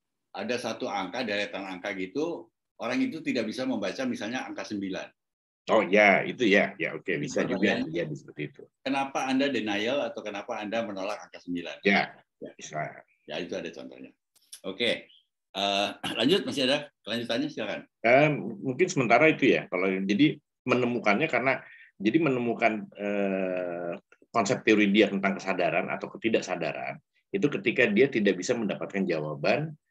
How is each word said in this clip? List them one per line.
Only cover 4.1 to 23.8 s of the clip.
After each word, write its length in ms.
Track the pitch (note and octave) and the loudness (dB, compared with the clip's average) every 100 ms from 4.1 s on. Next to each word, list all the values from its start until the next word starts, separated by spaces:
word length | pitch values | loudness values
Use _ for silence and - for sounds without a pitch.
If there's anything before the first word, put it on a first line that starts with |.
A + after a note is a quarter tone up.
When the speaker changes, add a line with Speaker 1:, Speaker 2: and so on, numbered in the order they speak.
| A2+ G#2+ B2 | -4 -6 -6
Speaker 1:
angka 240 | G#2+ G#2 G2 | -8 -10 -8
sembilan. 400 | G#2 F#2+ F2+ - _ _ _ _ _ - | -6 -4 -6 -10 _ _ _ _ _ 2
Speaker 2:
Oh 100 | G#2+ | 2
ya, 460 | F#2 G2+ G#2 F2 A#1 | 4 6 8 6 2
itu 180 | - | 0
ya, 300 | G2+ G2 F2+ - | 4 4 4 -2
ya 160 | D#2+ | -6
oke, 140 | D#2 - | -6 -4
Speaker 1:
Jadi 140 | D#2+ | -4
Speaker 2:
bisa 180 | D2 G2+ F2 | -2 -2 -2
juga 100 | - G2 | 0 0
Speaker 1:
pertanyaannya, 140 | - - | 0 -2
Speaker 2:
terjadi 260 | - D#2+ | -4 -6
seperti 280 | D2+ - - D3+ | -8 -12 -12 -12
itu. 100 | - - _ | -12 -20 _
Speaker 1:
kenapa 360 | C3+ C3+ C3+ D#3+ | -6 -4 -2 -4
Anda 220 | C3 C3 C#3 | 0 2 2
denial 500 | A#2+ G#2+ G2+ A2 C#3 | 0 -2 -2 0 0
atau 180 | A#2 A2 | -2 -6
kenapa 380 | G#2 G2+ - A2 | -8 -8 -8 -8
Anda 240 | G#2 A2 | -4 -4
menolak 360 | G#2+ F#2+ F#2+ G#2 F2 | -4 -6 -6 -8 -10
angka 80 | - | -16
sembilan? 360 | - F2 E2 D2 G2 | -8 -6 -6 -2 2
Speaker 2:
Ya, 240 | F#2+ D2 - _ - | 2 2 -6 _ -18
Speaker 1:
Ya. 140 | E2+ - | -18 -16
Speaker 2:
bisa. 240 | - D2+ D2+ - - _ | -10 -8 -8 -10 -20 _
Speaker 1:
Ya, 100 | - D2+ | -10 -8
itu 160 | F2 | -6
ada 160 | F#2 E2+ | -8 -8
contohnya. 400 | D2 B1+ B1+ C2 _ _ _ _ - - | -12 -16 -16 -20 _ _ _ _ -16 -10
Oke, 240 | F#2+ A#2 F#2 - _ _ _ _ | -4 -2 -2 -6 _ _ _ _
eh, 340 | F#2+ G2+ G2 G2+ G#2 | -2 0 2 0 -4
<clears throat> 160 | - - | -6 0
lanjut, 240 | B2 F#3+ | 4 4
masih 240 | C3 C3 B2+ | 2 0 2
ada 240 | D3 C#3+ _ | 0 -2 _
kelanjutannya, 480 | - A#2 A#2 A#2 D3+ | -8 -6 -2 -2 -2
silakan. 320 | - G#2 F2 - _ | -4 -6 -6 -10 _
Speaker 2:
Eh, 260 | A2+ B2+ D3+ C#3 F#2+ - | 4 6 6 2 -4 -8
mungkin 260 | C3+ C3 F3+ | -4 0 0
sementara 400 | D3 A#2 A#2 D#3 | 2 4 6 6
itu 240 | - C#3 | 6 4
ya, 160 | E2 - | 4 0
kalau 160 | F2+ F#2+ F#2+ | -2 0 0
jadi 340 | G2 G#2 D3+ D3+ _ _ - | 0 4 4 2 _ _ 0
menemukannya 640 | B2 B2 A#2+ G2+ G2+ D#3 | 2 2 0 2 2 2
karena, 320 | A#2+ C3 B2+ - - - - | 0 0 -2 -6 -20 -20 -2
jadi 220 | G2 D#3+ | 2 4
menemukan, 720 | D#3+ B2+ A#2+ G#2+ A2+ G#2+ G2+ - | 2 2 0 2 2 0 -6 -6
eh, 960 | G2+ G2+ G2 F#2+ F#2 F2+ F2+ F2 | -4 0 0 0 -2 -2 -4 -6